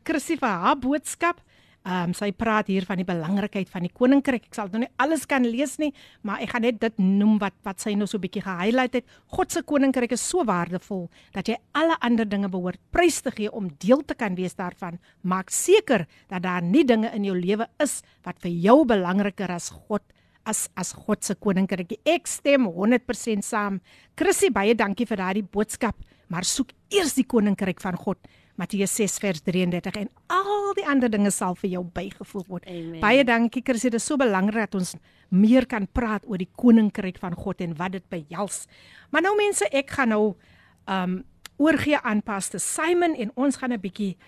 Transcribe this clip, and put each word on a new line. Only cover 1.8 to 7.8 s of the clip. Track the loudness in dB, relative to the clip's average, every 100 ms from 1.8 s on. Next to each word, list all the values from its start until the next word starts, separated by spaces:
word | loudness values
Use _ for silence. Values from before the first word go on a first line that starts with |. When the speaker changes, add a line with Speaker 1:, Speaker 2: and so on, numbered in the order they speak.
| -4 -2 -2
Speaker 1:
sy | -2 -4
praat | -2 0 0 0
hier | -2
van | -2 -4
die | -2
belangrikheid | -4 -2 -2 -2 -4 -6
van | -6
die | -6
koninkryk. | 0 4 4 4 -2 _
Ek |
sal | -10 -8
nou | -4
nie | -6 -2
alles | 0 0 0
kan | 0
lees | 0 0 -4 -2
nie, | -4 -6 -18 _
maar | -8 -6
ek | -4
gaan | 0
net | 0 0
dit | -2 2
noem | 2 4 4 4
wat, | 0 -6
wat | -12 -8